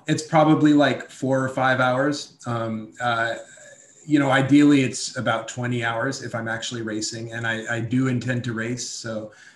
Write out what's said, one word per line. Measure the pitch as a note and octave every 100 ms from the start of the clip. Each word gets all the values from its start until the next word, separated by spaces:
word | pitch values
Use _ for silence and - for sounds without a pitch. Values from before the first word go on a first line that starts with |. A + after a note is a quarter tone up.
| -
it's | D3+
probably, | - D#3+ D3+ D3+ D3+
like, | D3 C#3 B2 -
four | - C3 C3+
or | C3
five | C3 C3 B2+
hours. | B2+ B2+ D3 C#3+ - _ B2
Um, | A#2 A2+ A2 A2 -
uh, | B2 A#2 A#2 A2+ - - - - _ _ D#3
you | D3
know, | C3+
ideally, | C3 C3 C#3+ D3 C#3+
it's | C3+ A#2 - -
about | A#2 A2+ A2+
twenty | - A#2+ B2 A#2
hours | A#2 C3 C3+
if | A#2+ A#2
I'm | A2+
actually | A2+ - A#2+
racing, | A2 G#2+ G#2+ A#2 A#2
and | A2+ A#2
I, | A2+ A2 A#2
I |
do | G#2+ B2+ C3
intend | B2 A#2+ A#2+
to | B2
race, | A2 A2+ B2 -
so | - A#2 G#2+ G#2+ - -